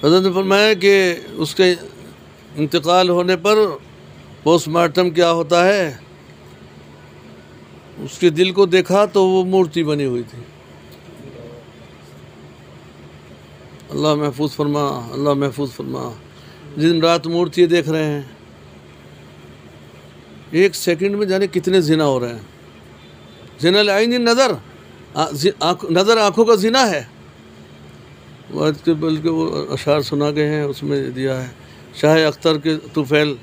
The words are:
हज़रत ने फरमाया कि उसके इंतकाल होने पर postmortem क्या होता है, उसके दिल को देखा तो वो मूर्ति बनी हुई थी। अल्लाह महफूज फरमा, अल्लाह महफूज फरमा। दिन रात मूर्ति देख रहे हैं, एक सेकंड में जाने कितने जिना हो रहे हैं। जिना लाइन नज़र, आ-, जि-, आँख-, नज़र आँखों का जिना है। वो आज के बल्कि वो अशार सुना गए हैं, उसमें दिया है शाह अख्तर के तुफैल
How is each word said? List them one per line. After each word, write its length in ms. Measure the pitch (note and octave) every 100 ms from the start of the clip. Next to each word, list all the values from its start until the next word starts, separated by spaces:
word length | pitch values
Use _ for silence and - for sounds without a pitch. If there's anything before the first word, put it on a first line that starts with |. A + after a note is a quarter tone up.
| D3
हज़रत 180 | F3+
ने 80 | F#3+
फरमाया 420 | F3+ F#3+ G3 G#3+
कि 400 | G#3 G3 G3 F#3 E3+ - -
उसके 340 | D#3 - F#3 F3 - - - - - - - D3
इंतकाल 480 | D3+ E3+ D3+ F3+ F#3
होने 260 | F3 F3+ F#3
पर 460 | F#3 G#3+ G#3+ - - - - - - -
postmortem 680 | D3+ E3 D#3 E3 E3+ D3+ F3+
क्या 180 | D#3+ E3+
होता 340 | E3+ D#3+ E3+
है, 360 | F3+ G3+ E3 A#2+ - - - - - - - - - - - - - - - - - - - -
उसके 260 | C#3+ - F3+
दिल 220 | D#3 F#3
को 140 | F#3 G3
देखा 400 | F3+ F3+ F#3+ G#3
तो 200 | G3+ F#3
वो 200 | F#3 F#3
मूर्ति 380 | F#3+ F3 E3+
बनी 200 | D#3 D3+
हुई 200 | C3+ B2
थी। 220 | A#2 A#2 A#2+ - - - - - - - - - A#2+ A#2+ - - - - - - - - - - - - - - - - - - - - - - -
अल्लाह 240 | C#3+ D3+ D3
महफूज 360 | D3 B2+ D3+
फरमा, 580 | - D3 D3 C#3+ C#3 A#2
अल्लाह 200 | C3 C#3+
महफूज 360 | C#3+ C#3 B2 C#3
फरमा। 460 | A#2+ C#3 C3 B2 A2 - - - - - C#3+
दिन 220 | D#3+ E3
रात 260 | E3 E3+ E3
मूर्ति 400 | E3+ F3 D#3+ F3
देख 200 | E3+ D3
रहे 180 | D#3 D#3
हैं, 320 | D3 C3+ - - - - - - - - - - - - - - - - - - - - - -
एक 220 | D#3+ G3 -
सेकंड 400 | - E3 F#3+ G3+
में 120 | G#3
जाने 200 | F#3+ G3
कितने 340 | F3+ E3+ F#3
जिना 220 | D#3 D#3
हो 160 | D3 C3
रहे 120 | B2
हैं। 180 | A#2 - - - - - - - - - - - -
जिना 200 | E3 G3
लाइन 480 | G#3 G3 A3+ B3 A#3
नज़र, 280 | A#3 C4 D3 - - - - - C#3+
आ-, 140 | D#3
जि-, 320 | C#3+ E3 -
आँख-, 280 | D#3+ F3+ -
नज़र 260 | E3 G3 A#3
आँखों 280 | G#3 G3+ A3+
का 100 | A3
जिना 240 | G#3+ B3+
है। 360 | A#3+ D#3+ A#2+ - - - - - - - - - - - - - -
वो 120 | D3+
आज 180 | D3+ D3+
के 120 | -
बल्कि 360 | D#3 D#3+ D#3 D#3+
वो 160 | D#3+ D#3+
अशार 540 | D3+ C#3+ C#3 - D3
सुना 300 | C#3 C#3+ D3
गए 160 | D3 D3+
हैं, 180 | D3+ C#3+
उसमें 480 | C3+ C#3+ C#3+ C3
दिया 220 | B2+ C3+ C3
है 200 | B2+ - - - - -
शाह 260 | D3+ D#3+ D#3
अख्तर 300 | C#3 E3 D#3
के 200 | D3+ D#3
तुफैल 600 | - - C3+ D3 D3+ B2+